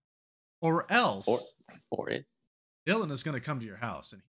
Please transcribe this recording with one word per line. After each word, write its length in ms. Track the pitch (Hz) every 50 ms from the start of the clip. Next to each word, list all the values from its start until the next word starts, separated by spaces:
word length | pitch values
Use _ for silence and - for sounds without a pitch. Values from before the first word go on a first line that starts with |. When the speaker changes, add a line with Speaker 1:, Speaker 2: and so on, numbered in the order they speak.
| _ _ _ _ _ _ _ _ _ _ _ _
Speaker 1:
Or 300 | - 165 160 170 - -
else 360 | 196 240 240 160 104 - - -
Speaker 2:
Or, 120 | 117 120 - - - - - - - - - -
or 180 | - - - -
it. 160 | - - - _ _ _ _ _ _ _ _ _ _ _ _ 160
Speaker 1:
Dylan 220 | 196 226 208 156
is 100 | 143 123 -
gonna 160 | 156 147 123
come 200 | - 156 151 127
to 60 | 117
your 120 | 107 98 101
house 360 | 117 110 90 71 - - -
and 80 | 95 - _